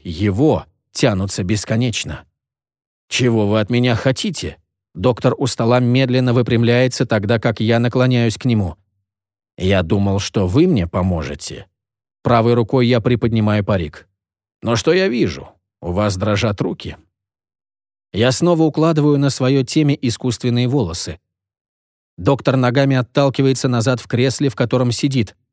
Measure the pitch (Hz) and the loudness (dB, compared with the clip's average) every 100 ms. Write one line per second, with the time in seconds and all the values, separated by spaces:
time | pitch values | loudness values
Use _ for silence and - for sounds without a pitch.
0 | 90 82 104 95 151 87 - _ _ - | -8 -4 -2 2 2 0 -4 _ _ -2
1 | 131 95 98 - 92 104 - 113 123 - | 0 0 -4 -4 -2 -2 -2 -2 -2 -4
2 | 76 71 - _ _ _ _ _ _ _ | -8 -12 -16 _ _ _ _ _ _ _
3 | - - 123 113 101 110 104 120 123 110 | -8 -2 2 2 2 0 0 0 0 0
4 | 131 131 214 - 78 - _ _ _ - | 0 -2 -4 -6 -8 -12 _ _ _ -4
5 | 120 113 139 - 135 - 117 127 123 127 | -2 0 0 0 -4 -2 2 2 2 2
6 | 127 127 127 123 117 117 117 120 127 - | 2 2 2 2 2 2 2 2 2 0
7 | 127 107 101 117 123 107 110 117 120 127 | -2 0 0 0 -2 -2 0 2 2 2
8 | 127 123 117 - 120 110 87 - _ _ | 2 2 0 0 0 0 -2 -6 _ _
9 | _ _ _ _ _ - 92 98 82 101 | _ _ _ _ _ -4 0 2 2 0
10 | 98 98 - 110 90 120 185 127 85 95 | 0 -2 -2 -2 0 2 4 2 0 -2
11 | 92 85 76 73 - 65 - _ _ _ | -2 -2 -6 -10 -12 -14 -18 _ _ _
12 | _ _ - 117 117 120 110 135 120 123 | _ _ 0 2 4 2 2 2 2 2
13 | 123 120 117 113 107 107 98 95 80 - | 2 0 0 0 0 0 0 -2 -4 -12
14 | - _ _ _ _ _ 113 113 160 185 | -20 _ _ _ _ _ -4 0 2 2
15 | 190 240 104 71 65 _ _ _ 85 90 | 2 0 -2 -4 -14 _ _ _ -6 -2
16 | 104 92 101 104 113 101 180 165 - - | -2 -2 -2 0 -2 -2 -6 -8 -12 -16
17 | _ _ _ _ _ _ _ _ _ _ | _ _ _ _ _ _ _ _ _ _
18 | _ 92 123 - 175 160 156 156 160 156 | _ -2 0 2 2 2 2 2 2 2
19 | 147 143 139 - 131 139 123 156 147 147 | 2 2 0 0 0 0 0 0 2 0
20 | 123 - 127 110 123 120 123 139 90 80 | -2 -2 -4 -2 -2 0 0 0 -2 -6
21 | - 92 _ _ _ _ _ _ _ _ | -10 -12 _ _ _ _ _ _ _ _
22 | _ - 92 131 - 131 123 131 139 131 | _ -6 -2 0 0 0 2 2 2 0
23 | 117 147 139 - 135 131 135 123 131 127 | 0 0 0 2 0 0 0 0 0 -2
24 | - 120 131 - 143 - 120 127 123 113 | -2 -2 0 0 -2 -2 0 0 0 -2
25 | 143 131 98 - _ | -2 -2 -4 -8 _